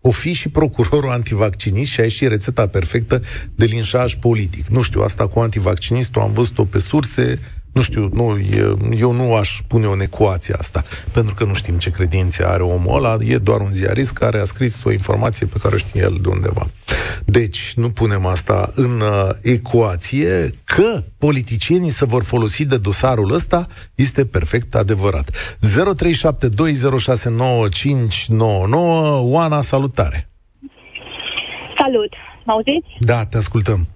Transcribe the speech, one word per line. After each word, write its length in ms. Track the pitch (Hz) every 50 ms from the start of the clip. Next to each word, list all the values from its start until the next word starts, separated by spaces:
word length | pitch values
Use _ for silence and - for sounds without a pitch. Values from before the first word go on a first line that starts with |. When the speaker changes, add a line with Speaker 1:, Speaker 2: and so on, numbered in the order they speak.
| -
Speaker 1:
O 80 | 123
fi 220 | 113 - - 165 180
și 160 | - - 151
procurorul 600 | - 151 156 131 - - 117 - 143 147 135 131
antivaccinist 800 | 123 120 110 110 110 98 110 104 92 - - 107 92 110 143 135
și 100 | - -
ai 80 | 113 113
și 180 | 104 - 135
rețeta 400 | 127 110 104 - - 127 - 110
perfectă 540 | 92 - 101 82 - - 120 117 - 131 123 - - - - - - -
de 100 | - 107
linșaj 480 | 110 110 117 110 - - 123 127 120 -
politic.” 520 | - 120 120 117 110 101 87 90 - 76
Nu 140 | - 107 127
știu, 200 | 117 - - -
asta 260 | 104 104 - - 107
cu 120 | 98 - 113
antivaccinistul 840 | 117 113 104 110 98 104 98 87 - - 117 127 127 - - 110
am 100 | 107 104
văzut-o 320 | 104 - 123 110 - - 107
pe 160 | 95 - 101
surse, 600 | 92 - - 151 147 - - - 123 123 - - - - - - - - -
nu 80 | 131
știu, 280 | 123 - - - 101 95 95
nu, 240 | 110 120 117 104
e, 380 | 101 98 98 101 101 101 101 98 98 104 113 117 110
eu 120 | 117 123
nu 220 | 120 120 127 123 113
aș 260 | 107 101 - - - -
pune 180 | - - 117 107
în 160 | 104 98 95
ecuație 520 | 98 90 - - 110 101 92 85 - - 95
asta, 260 | 92 - - - 82 76 - - - - - -
pentru 200 | 123 113 107 95
că 100 | 101 113
nu 100 | 101 95
știm 240 | 95 - - 87
ce 120 | 85 - -
credințe 540 | 85 - 92 85 82 92 92 90 - - 90
are 180 | 87 90 87 90
omul 320 | 87 90 90 90 90 123
ăla, 220 | 143 135 117 113 110 110
e 100 | 113 127
doar 220 | 123 98 104 113 107
un 140 | 104 98 98
ziarist 380 | 92 95 98 98 123 139 123
care 280 | - - - 113 110 107
a 40 | 107
scris 400 | 104 - - 131 120 110 - -
o 80 | 113
informație 540 | 107 101 95 - 101 104 113 113 110 - -
pe 120 | - - -
care 140 | - - 87
o 20 |
știe 240 | 87 - - - 98
el 160 | 95 95 87 -
de 60 | -
undeva. 380 | 50 92 92 92 - - - - - - - - - - - - - - - -
Deci, 480 | - 101 120 117 101 82 - - - -
nu 140 | 120 117 120
punem 360 | 107 - 113 107 101 95 92
asta 460 | 92 90 87 - - 104 95 98 104 -
în, 240 | 139 131 123 123 113
uh, 300 | 107 107 104 101 98 95 - -
ecuație, 1120 | - 120 123 113 - - - 117 113 101 90 87 - - 131 139 151 175 185 90 85 65 - - -
că 400 | - - - 196 226 220 139 87 - -
politicienii 720 | _ - 147 147 131 123 - 117 107 - - 165 180 180 156
se 160 | 120 - 143
vor 180 | 123 117 123 104
folosi 420 | - - 123 113 107 - - 151
de 120 | 139 131
dosarul 560 | 120 98 101 98 - - 131 127 110 104 95 135
ăsta, 340 | 175 - - - 170 175 - - - - - -
este 300 | - 135 131 - - 135
perfect 500 | 117 - 95 78 - - 120 120 - -
adevărat. 840 | 104 104 98 110 95 98 101 - - 71 - - - - - - -
Zero 300 | - 107 98 139 185 202 185
trei 200 | 135 185 175 160
șapte 340 | - - 160 147 - -
doi 240 | 123 104 107 160 160 147
zero 240 | 131 123 139 131
șase 320 | 123 - - 127 113 - 120
nouă 380 | 113 113 127 131 123 117 110 101
cinci 560 | - - - 143 143 131 117 110 95 - -
nouă 380 | - 110 110 113 110 104 95 92
nouă, 520 | 101 127 160 175 170 165 165 156 151 147 135 123
Oana, 380 | 120 135 165 170 160 151 147
salutare! 680 | 117 - - 135 135 135 - - 95 78 76 76 - - _ _ _ _ _ _ - 277 _ - - - - - - - - - - - - - - - - - - - - -
Speaker 2:
Salut! 300 | 285 269 254 220 208 208 - - - - - - -
Mă 60 | 233 220
auziți? 340 | 220 220 254 285 330 - - - -
Speaker 1:
Da, 260 | 120 113 120 117 110
te 120 | 98 -
ascultăm. 500 | 113 101 - - 113 98 - 107 92 82 - -